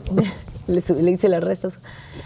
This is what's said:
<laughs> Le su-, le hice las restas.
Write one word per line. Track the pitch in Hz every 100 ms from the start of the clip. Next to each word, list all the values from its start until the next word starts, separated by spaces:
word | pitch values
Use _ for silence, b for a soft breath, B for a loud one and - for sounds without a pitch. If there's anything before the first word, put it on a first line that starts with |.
| -
<laughs> | 185 196 - - - -
Le | 175
su-, | 175
le | 151 170
hice | 185 202
las | 170
restas. | 170 185 190 - - B B B